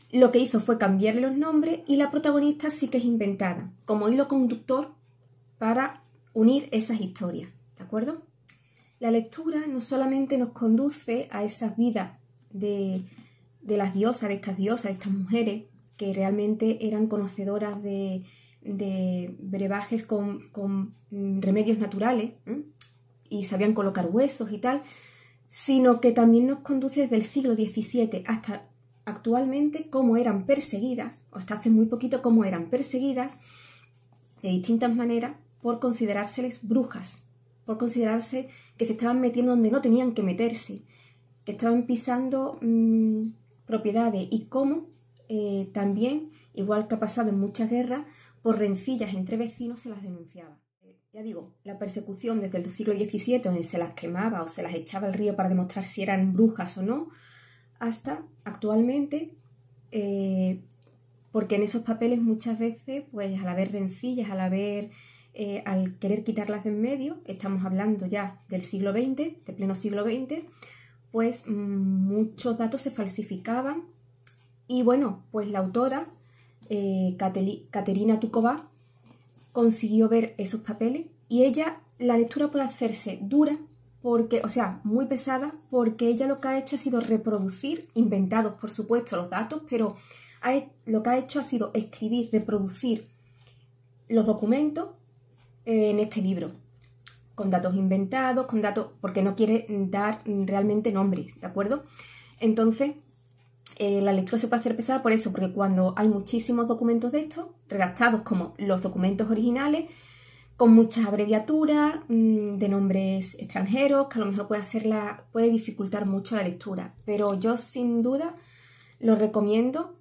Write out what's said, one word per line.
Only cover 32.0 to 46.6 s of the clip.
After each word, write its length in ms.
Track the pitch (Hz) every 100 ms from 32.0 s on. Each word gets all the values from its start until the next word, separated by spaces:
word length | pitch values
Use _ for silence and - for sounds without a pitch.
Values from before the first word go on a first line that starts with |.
| 247 262
cómo 240 | 247 226 196
eran 240 | 175 170
perseguidas 680 | 254 269 254 277 247 269 - - - - - _ _ _ _ _ -
de 80 | 190
distintas 440 | 185 180 226 247 233
maneras 400 | 240 233 240 - _ _
por 180 | 240 233
considerárseles 880 | 254 233 220 202 208 - 247 - 208
brujas, 560 | 233 - - 185 - _ _ _ _ -
por 120 | 220
considerarse 720 | 240 240 220 226 233 254 262 - - -
que 80 | 226
se 80 |
estaban 280 | 220 233 254
metiendo 300 | 247 247 247
donde 200 | 240 220
no 100 | 269
tenían 320 | 254 233 254
que 100 | 226
meterse, 600 | 190 180 233 226 - 196 - _ _ _ _ _ -
que 60 |
estaban 320 | 202 233 240
pisando, 720 | 240 240 - 247 262 269 269 -
mm, 680 | 226 226 226 226 220 220 220 - _ _ -
propiedades, 640 | 220 214 220 233 196 -
y 140 | 220 -
cómo, 440 | 262 277 320 320 _ _ _ -
eh, 400 | 214 208 196 190
también, 580 | 208 202 196 247 302 - - _
igual 340 | -